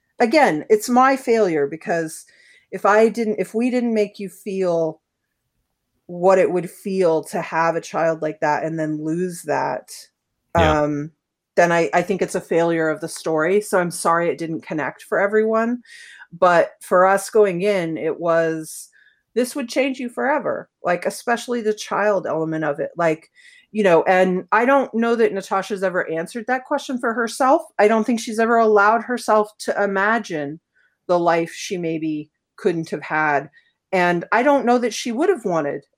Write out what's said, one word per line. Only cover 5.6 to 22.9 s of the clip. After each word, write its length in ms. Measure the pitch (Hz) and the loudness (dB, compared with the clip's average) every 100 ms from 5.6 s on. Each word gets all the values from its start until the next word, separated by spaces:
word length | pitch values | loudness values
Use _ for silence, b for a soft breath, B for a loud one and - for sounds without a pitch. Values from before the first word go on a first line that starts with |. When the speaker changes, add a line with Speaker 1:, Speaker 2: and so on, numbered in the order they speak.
| _ _ _ _ - | _ _ _ _ -16
Speaker 1:
what 320 | 175 185 190 | 0 4 4
it 120 | 160 | 4
would 180 | 180 175 | 0 -6
feel 540 | - 202 190 170 160 156 | -10 -6 0 2 0 -2
to 160 | 180 | -8
have 340 | 160 165 165 165 | -4 0 0 -2
a 60 | |
child 400 | - 170 165 160 | -4 -2 -2 -2
like 180 | 156 151 | -6 -2
that 240 | 151 147 | -2 -2
and 160 | 160 160 | -4 -4
then 240 | 156 151 | -6 -4
lose 400 | 156 170 185 175 | -4 -4 -4 -6
that, 480 | 151 139 143 135 - - - _ _ _ _ 170 | -4 -2 -2 -6 -10 -20 -20 _ _ _ _ 2
Speaker 2:
Yeah. 240 | 156 151 | 2 2
Speaker 1:
um, 300 | 147 147 151 _ _ _ _ - | 0 -4 -8 _ _ _ _ 2
then 160 | 175 | 2
I, 180 | 170 165 | 2 2
I 80 | 175 | 0
think 200 | 175 190 | 0 -2
it's 140 | 170 185 | -2 -4
a 60 | |
failure 480 | - 165 170 165 160 | -2 2 2 2 0
of 100 | 151 | -2
the 60 | 170 | -8
story. 540 | - 165 160 160 202 | -8 -2 0 2 0
So 180 | 208 190 | 0 0
I'm 120 | 175 | 0
sorry 380 | - 175 170 170 | -2 0 2 0
it 80 | - | -4
didn't 240 | 165 160 | -6 -8
connect 420 | - 156 127 - | -8 -6 -6 -8
for 160 | - - | -4 -2
everyone. 640 | 202 214 220 220 233 247 B B B B B | 0 0 0 0 -2 -6 B B B B B
But 380 | 170 180 170 - - | 0 4 4 2 -4
for 240 | - 180 190 | 0 4 4
us 240 | 196 - | 2 2
going 320 | 220 208 175 | 2 2 2
in, 360 | 208 190 165 156 | 0 0 -2 -4
it 220 | 156 - | -4 -2
was, 680 | 170 165 165 160 156 - - b b b _ 226 | 0 0 0 -4 -8 -16 -18 b b b _ -4
this 200 | 247 294 | -4 -4
would 140 | 240 | -4
change 300 | 302 277 262 | -2 -2 -4
you 100 | 240 | -8
forever, 600 | 247 247 294 - - - _ | -4 -2 -2 -2 -6 -10 _
like, 220 | - 175 180 | -4 -2 -4
especially 560 | - - 233 247 240 | -6 -4 -4 -4 -4
the 120 | 214 | -4
child 540 | 214 - 190 208 190 139 | -4 -4 -2 0 0 -2
element 380 | 156 160 160 151 | -4 -4 -4 -4
of 140 | 147 | -4
it. 100 | 139 | -6